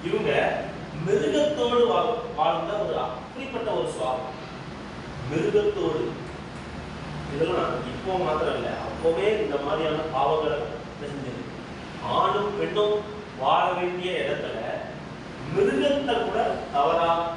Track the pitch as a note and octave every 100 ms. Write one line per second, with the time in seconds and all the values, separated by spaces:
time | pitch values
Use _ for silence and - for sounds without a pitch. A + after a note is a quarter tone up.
0 | - - - C3+ - - - - - D3
1 | F3 G#3+ - D4 D4 - A#3+ A#3+ A#3 -
2 | - - - D3 D#3+ - - G3+ - -
3 | - - - B3+ C4+ A#3+ G#3+ F3 D#3 -
4 | G#3+ - - - - - - - - -
5 | - - B2 D#3 - G#3 G#3 F#3+ E3 -
6 | - - - - - - - - - -
7 | - - - C#3+ E3 E3 D#3+ E3 - -
8 | F#3+ F#3 E3 D#3 D#3+ - - - - -
9 | E3 E3 G3+ G#3+ C#3 C#3+ D3 D#3 D#3+ D3+
10 | - C3 - D#3 D3+ C#3+ - - - -
11 | C#3+ C#3+ C3 B2 - - - - - -
12 | - - - G3+ - - E3 G#3 G#3 G#3
13 | G#3 - - - C3 - F#3 F3+ F3+ F3+
14 | F3+ E3 C#3+ D3 - - - - - -
15 | - - - - - F#4 G4 - C#4+ C#4+
16 | C4+ A3 - - - - - - E3+ E3+
17 | E3+ E3 E3+